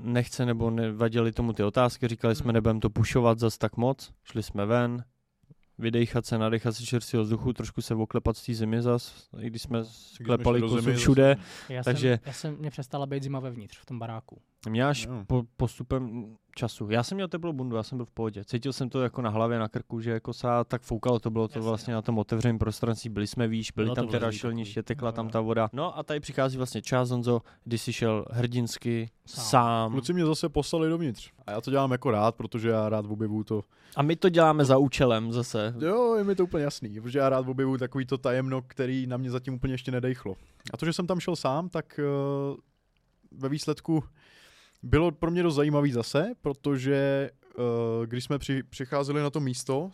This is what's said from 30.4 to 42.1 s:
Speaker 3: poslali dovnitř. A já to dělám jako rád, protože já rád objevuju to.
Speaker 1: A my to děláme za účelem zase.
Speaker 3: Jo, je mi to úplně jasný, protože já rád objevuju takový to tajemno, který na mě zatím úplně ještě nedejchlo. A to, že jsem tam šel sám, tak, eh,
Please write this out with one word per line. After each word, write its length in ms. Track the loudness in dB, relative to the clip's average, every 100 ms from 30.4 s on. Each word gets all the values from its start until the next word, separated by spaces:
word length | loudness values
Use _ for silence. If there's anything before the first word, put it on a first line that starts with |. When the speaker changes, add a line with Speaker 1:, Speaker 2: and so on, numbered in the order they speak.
| 0
Speaker 3:
poslali 400 | -2 -2 0 0
dovnitř. 420 | 0 -2 -6 -12 _ -10
A 40 |
já 100 | -8
to 100 | -2
dělám 200 | 0 2
jako 200 | 0 2
rád, 240 | 4 2 2
protože 340 | -6 -2 0
já 200 | 2 2
rád 160 | 0 -2
objevuju 380 | -4 -2 -2
to. 200 | -2 -4 -4 _ -8 0
Speaker 1:
A 60 |
my 140 | 2 4
to 140 | 4
děláme 360 | 8 8 8 6
za 120 | 8
účelem 540 | 6 4 4 4 2
zase. 420 | -2 -2 -2 -2 -2
Speaker 3:
Jo, 360 | -2 2 2 2
je 80 |
mi 120 | 0 2
to 80 |
úplně 200 | 0 0
jasný, 380 | -2 -4 -10 -10
protože 180 | -4 2
já 100 | 4
rád 180 | 4 0
objevuju 300 | 0 0 0
takový 280 | -2 -2 -2
to 120 | -2
tajemno, 440 | 0 0 0 -4
který 460 | -6 -4 -2 -2 -2
na 100 | -4
mě 140 | -4
zatím 220 | -4 -4
úplně 200 | -4 -2
ještě 180 | -2 -4
nedejchlo. 440 | -2 -2 -4 -8 -12 -16 _ -12
A 40 | -4
to, 80 | -4
že 80 |
jsem 140 | -2 -2
tam 120 | -2
šel 160 | -2 -2
sám, 340 | 0 -2 -4
tak, 300 | -8 -8 -4
eh, 40 | -2